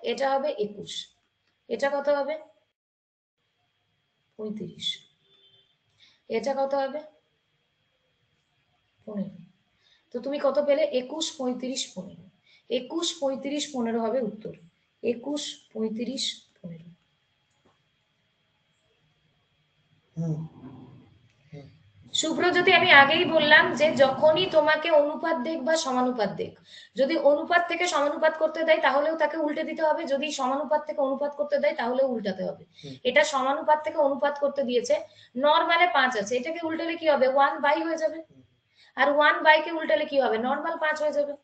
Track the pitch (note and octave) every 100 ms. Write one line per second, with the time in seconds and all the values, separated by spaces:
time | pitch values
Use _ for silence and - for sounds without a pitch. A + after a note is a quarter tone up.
0 | A#3 A#3 C4+ C4+ D4+ B3 G3+ F#3+ E3 -
1 | - _ _ _ _ _ - A3+ C#4 C#4
2 | C#4 C#4+ C#4 D#4 - _ _ _ _ _
3 | _ _ _ _ _ _ _ _ _ _
4 | _ _ _ - G#3+ G#3 F3 - - -
5 | _ _ _ _ _ _ _ _ _ _
6 | _ _ - A3+ C#4 C4+ C4+ C#4 C4+ D4
7 | D4+ _ _ _ _ _ _ _ _ _
8 | _ _ _ _ _ _ _ _ _ _
9 | - G#3 E3+ - - _ _ _ _ _
10 | _ A#3+ C4 C#4+ C#4 D4 C4+ C#4+ D#4 B3
11 | B3+ D#4 D4+ - B3+ B3 B3+ C4 - -
12 | E3+ - - _ _ _ _ B3 B3+ E4
13 | E4+ - C#4 C4+ C#4 D4 - B3+ A#3 A#3
14 | A3+ B3+ G#3+ - - - - _ _ _
15 | A3+ A#3+ - D4 - - _ A3 A3 A3
16 | A#3+ C4+ - - _ _ F3 E3 - -
17 | _ _ _ _ _ _ _ _ _ _
18 | _ _ _ _ _ _ _ _ _ _
19 | _ _ _ _ _ _ _ _ _ _
20 | _ - E3 D3+ - - B2+ - - -
21 | - _ _ _ _ C#3+ C3 _ _ _
22 | - - D#4+ B3+ F4 E4+ F#4 F4 F#4 D4
23 | C#4 E4 F4 D#4+ D4+ D#4 F4 - D4+ B3
24 | C4+ C4 D4+ D#4 F#4 D#4+ D4+ D#4 E4 D#4
25 | D4 D#4 E4 E4 D#4+ D#4 C4 D#4+ C4+ B3+
26 | B3+ A#3+ G3 E3+ - - _ - - G#3+
27 | C4+ E4 C#4 D4 - F4 F4 E4+ F4 D#4
28 | D4 D#4+ D#4 - D#4 D#4+ D#4+ D#4+ D4 C4+
29 | D4 D#4+ D4 D#4+ D4+ D4+ D#4 D#4+ D#4 D#4
30 | D4 C#4 D4+ D4 B3+ C#4 C#4+ D4+ D4+ D4+
31 | C4+ C4+ C#4+ - D4 C#4 C#4+ D#4 A#3+ B3+
32 | C4+ A3+ G3 F#3 F3+ - - - C#3 C3
33 | B3 C4 D4+ C4+ C4 D4 D#4+ D4+ D4+ D#4+
34 | C#4 C4 C#4+ C#4+ C#4+ C#4 B3 B3 G3+ D4+
35 | - - _ B3 D4 D#4+ E4 E4+ F4 C#4
36 | B3+ G#3+ G3+ B3 D#4+ E4 E4 D#4+ E4 E4
37 | D#4+ C#4 C4 C4+ C#4 D#4+ C#4+ D#4+ E4 D#4
38 | D#4 D#4+ - - _ _ _ _ _ -
39 | C#4 D4 D4+ F4 D#4 D#4 E4 D#4+ D4+ D4+
40 | D4+ C#4 A#3+ A3 B3 C#4+ D#4+ D#4+ D#4 D4+
41 | D4+ C#4+ C#4+ C#4+